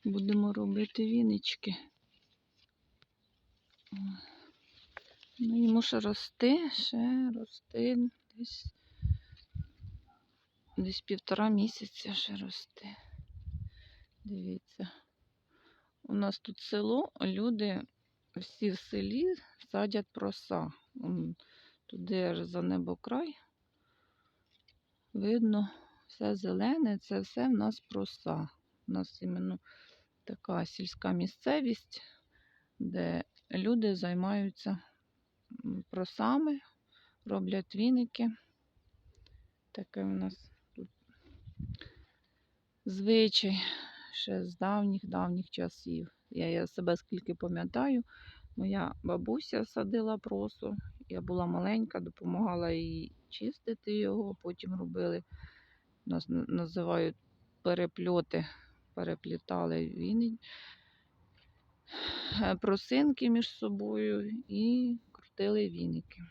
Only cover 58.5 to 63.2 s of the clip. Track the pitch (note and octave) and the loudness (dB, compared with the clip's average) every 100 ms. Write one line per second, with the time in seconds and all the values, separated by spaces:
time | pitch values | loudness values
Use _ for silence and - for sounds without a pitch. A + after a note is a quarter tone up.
58.5 | - - _ _ - E3+ - - E3 - | -8 -20 _ _ -6 -4 -4 -4 -8 -2
59.5 | F3+ E3+ E3 E2 - F3 A3 A#3 A3+ - | 0 2 0 0 -2 0 2 2 -2 -12
60.5 | - - - _ _ _ _ _ _ _ | -18 -18 -20 _ _ _ _ _ _ _
61.5 | _ _ _ - - - - - G#3 G3+ | _ _ _ -14 -8 -6 -6 -4 2 2
62.5 | F#3+ A3+ G3 - B3+ D4 C4 | 4 4 2 4 6 6 6